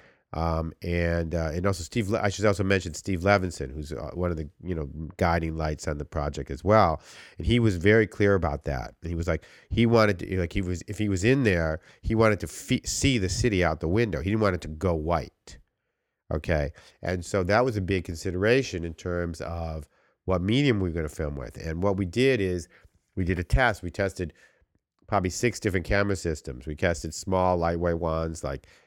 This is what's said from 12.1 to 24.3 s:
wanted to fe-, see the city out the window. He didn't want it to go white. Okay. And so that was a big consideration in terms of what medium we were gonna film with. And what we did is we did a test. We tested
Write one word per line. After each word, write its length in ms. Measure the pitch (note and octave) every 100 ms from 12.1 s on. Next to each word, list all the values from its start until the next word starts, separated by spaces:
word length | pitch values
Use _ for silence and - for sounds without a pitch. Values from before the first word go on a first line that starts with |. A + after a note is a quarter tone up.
wanted 240 | A2+ A2 G2+
to 60 | -
fe-, 360 | - - B2+
see 320 | - - C#3 A#2+
the 140 | F#2
city 340 | - A#2+ F#2+
out 160 | E2 D#2
the 80 | D#2+
window. 320 | G#2 A2+ D2
He 80 | F2+
didn't 140 | A2
want 140 | G#2 F2+
it 40 |
to 80 | D2+
go 260 | D#2 F#2
white. 640 | E2 D#2 E2 C2 - - - _ _ _ _ _ _ _
Okay. 380 | D#2 D#2+ D#2 D2 - - _
And 220 | F2 F2+
so 180 | F2 G2+
that 220 | F2+ G#2+
was 120 | C3 G#2+
a 40 |
big 240 | F2+ F#2+
consideration 800 | F2 D#2+ F#2+ F2 G#2+ C3 B2+ F#2
in 100 | E2
terms 460 | D#2+ F#2 F2 E2+ E2
of 480 | - F2 E2 D#2+ D2 _ _ _ -
what 140 | F#2
medium 380 | F#2+ B2 D3 G#2
we 120 | F#2
were 40 |
gonna 140 | E2 D2+
film 260 | - D2
with. 220 | C#2+ A#1 -
And 260 | D#2+ E2
what 140 | G2+ G2
we 100 | F#2
did 340 | A2+ C3 B2
is 280 | F#2 F2+ - - _ _ _ -
we 80 |
did 160 | F2+ F2
a 20 |
test. 400 | F2 C3+ B2 G2+
We 80 | F2
tested 420 | - G2 - E2